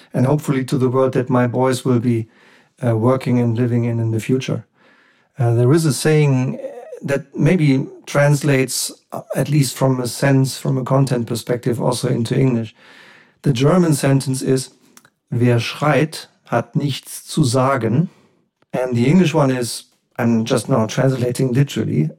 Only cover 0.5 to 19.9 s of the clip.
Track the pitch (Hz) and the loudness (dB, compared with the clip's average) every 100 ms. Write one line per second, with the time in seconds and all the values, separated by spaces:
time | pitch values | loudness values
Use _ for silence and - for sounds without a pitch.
0.5 | 135 127 - 127 131 131 135 123 127 123 | -4 -2 0 0 2 0 0 0 0 0
1.5 | 120 131 127 131 120 120 113 113 _ _ | 0 0 0 0 0 0 -2 -4 _ _
2.5 | _ _ - 120 110 123 131 131 123 120 | _ _ -6 -2 0 0 0 0 0 0
3.5 | 113 123 120 120 117 113 110 - 131 - | 0 0 0 -2 -2 -2 -2 -2 -2 -2
4.5 | 110 - _ _ _ _ _ _ - 120 | -8 -8 _ _ _ _ _ _ -4 0
5.5 | 117 123 165 160 - 156 151 143 131 131 | 2 4 4 2 0 2 2 4 2 -2
6.5 | - - - - 494 - - - - 147 | -6 -10 -14 -18 -12 -4 -6 -6 -2 2
7.5 | 180 151 135 - - - 143 143 143 147 | 2 2 0 -2 -12 -4 2 4 2 2
8.5 | 131 127 - - - - - - 175 135 | 0 0 -4 -8 -12 -16 -14 -8 -4 0
9.5 | 147 127 - 135 127 120 - 139 135 131 | 0 0 0 0 0 -4 -2 2 2 2
10.5 | - 143 131 120 135 135 123 113 120 - | -2 -4 -4 0 2 2 0 -4 -6 -4
11.5 | 123 127 120 139 123 127 123 117 135 131 | -4 -2 -2 -2 -2 -2 -2 -2 0 2
12.5 | 117 113 - - - - - _ _ 180 | 0 -4 -12 -20 -20 -20 -20 _ _ -2
13.5 | 117 143 185 170 143 139 135 135 131 - | 2 2 4 4 2 2 0 0 -4 0
14.5 | 131 - _ _ - _ _ - 120 123 | -2 -2 _ _ -20 _ _ -8 0 2
15.5 | 117 - - 147 165 156 - - _ - | 2 -2 -4 0 2 0 -4 -18 _ -4
16.5 | 117 - 151 143 127 - - - - 127 | -4 -2 -2 -2 -6 -12 -18 -6 -2 0
17.5 | 127 127 135 110 131 190 _ _ _ _ | 2 0 0 0 0 -2 _ _ _ _
18.5 | _ _ 123 127 117 123 185 165 156 135 | _ _ -6 -2 0 4 4 4 2 0
19.5 | 127 120 - - | 0 -4 -8 -14